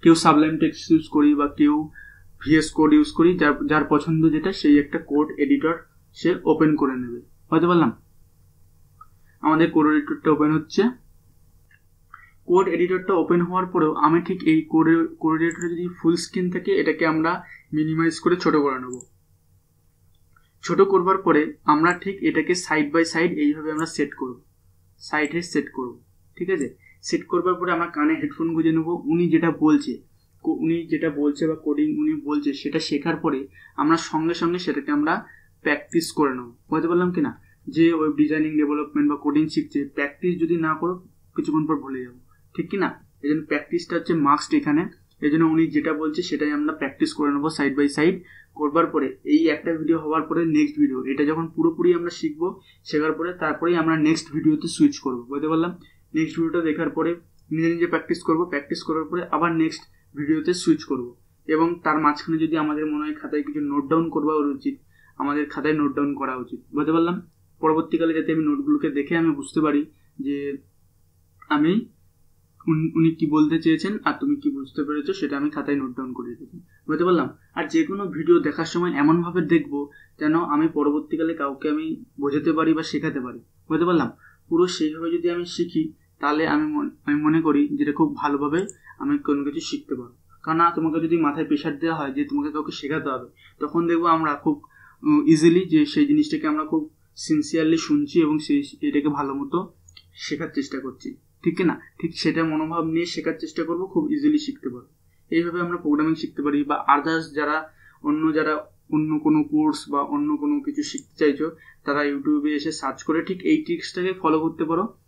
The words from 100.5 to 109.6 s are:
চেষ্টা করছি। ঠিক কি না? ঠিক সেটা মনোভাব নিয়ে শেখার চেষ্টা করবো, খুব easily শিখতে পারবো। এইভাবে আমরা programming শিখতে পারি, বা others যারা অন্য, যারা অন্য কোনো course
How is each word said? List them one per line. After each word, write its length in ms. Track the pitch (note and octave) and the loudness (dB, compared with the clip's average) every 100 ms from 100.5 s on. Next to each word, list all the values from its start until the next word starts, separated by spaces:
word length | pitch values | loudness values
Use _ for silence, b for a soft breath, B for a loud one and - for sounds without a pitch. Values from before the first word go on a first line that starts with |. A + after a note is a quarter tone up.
| - | -6
চেষ্টা 220 | C3+ C3+ | -6 -8
করছি। 300 | C3 C3 - - _ _ | -10 -12 -16 -16 _ _
ঠিক 140 | E3+ E3 | -4 0
কি 60 | |
না? 120 | E3+ - B _ | 0 0 B _
ঠিক 120 | E3 - | -8 -2
সেটা 200 | E3 D#3+ | -2 0
মনোভাব 400 | D#3+ D#3 D#3 E3+ D#3+ | -2 -2 -4 -4 -2
নিয়ে 200 | D#3+ F3 | -2 -4
শেখার 320 | - D#3 D#3+ | -6 -6 -6
চেষ্টা 200 | D#3 - | -8 -6
করবো, 200 | E3 F3 F#3+ | -4 -4 -2
খুব 100 | F3 D3+ | -2 0
easily 280 | D4 D3 D3+ | 0 2 2
শিখতে 300 | - - C3 | -2 -8 -10
পারবো। 220 | B2 - _ _ _ _ | -12 -18 _ _ _ _
এইভাবে 280 | E3 E3+ E3+ | -2 -2 -4
আমরা 160 | E3+ D#3 | -4 -4
programming 380 | D3+ D3 D#3 D#3+ | 0 0 0 -2
শিখতে 260 | D#3 - | -6 -4
পারি, 220 | C#3+ C#3+ | -2 -2
বা 140 | C#3+ C#3+ - C#3+ | -2 -2 2 2
others 300 | D#3+ D#3+ D#3+ C#3+ | 2 -4 -4 -6
যারা 200 | D3 D#3 D#3 b b b | -4 -4 -6 b b b
অন্য, 300 | D3 D3+ D#3+ | -4 0 0
যারা 200 | D#3 D#3 D3+ - _ _ | 0 0 -2 -6 _ _
অন্য 300 | D#3 D#3 D3+ | -2 0 0
কোনো 240 | D3+ D3+ | 2 2
course 460 | D3 D3+ | 2 2